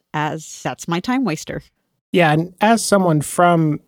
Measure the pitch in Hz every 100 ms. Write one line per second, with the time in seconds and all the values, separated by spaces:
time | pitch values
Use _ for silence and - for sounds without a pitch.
0 | _ 156 151 156 - - 151 131 - 170
1 | 214 254 233 156 - 143 - _ _ _
2 | _ 180 160 156 175 - 214 226 - 202
3 | 180 151 143 - 175 170 156 147